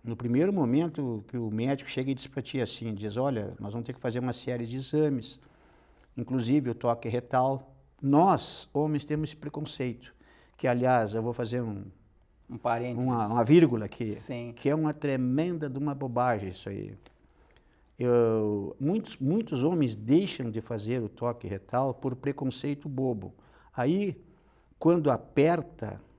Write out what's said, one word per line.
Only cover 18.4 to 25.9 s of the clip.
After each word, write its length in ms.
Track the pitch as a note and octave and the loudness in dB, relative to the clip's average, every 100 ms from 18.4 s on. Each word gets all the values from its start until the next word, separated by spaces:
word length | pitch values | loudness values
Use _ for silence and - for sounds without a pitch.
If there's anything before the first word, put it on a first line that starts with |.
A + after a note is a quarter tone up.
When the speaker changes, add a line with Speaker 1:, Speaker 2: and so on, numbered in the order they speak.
| G#2+ G#2 G2 - | 2 0 -4 -2
Speaker 1:
muitos, 380 | C3+ A3 - - | 0 0 -4 -2
muitos 460 | C3+ G3+ A3+ C3+ | 0 2 0 2
homens 320 | C#3+ F3+ C3 | 2 4 0
deixam 560 | G#2+ A2 D#3 G3 - A#2+ | 0 4 4 4 -4 -6
de 100 | A2 | -6
fazer 400 | - A2+ G#2+ B2+ | -6 -6 -2 -2
o 80 | A2 | -4
toque 380 | - A#2+ A#2 F#2 | -4 -4 -4 -6
retal 480 | F#2+ - B2+ C3+ | -8 -2 -2 0
por 200 | B2+ C3+ | -2 -6
preconceito 720 | B2 C#3 C3+ C3 B2+ C#3+ C#3+ D3+ | -4 -6 -4 -4 -4 -4 -6 -6
bobo. 460 | C3 C3 A2 G2 - - - - | -2 -2 -2 -8 -14 -20 -20 -12
Aí, 400 | - B2+ F#3 G3+ - - _ _ _ _ _ | -2 2 2 0 -6 -16 _ _ _ _ _
quando 320 | E3 F3 D3 | 4 6 4
aperta 880 | A#2 - - D3+ E3+ - - G#2+ | 0 0 2 4 2 -2 -10 -10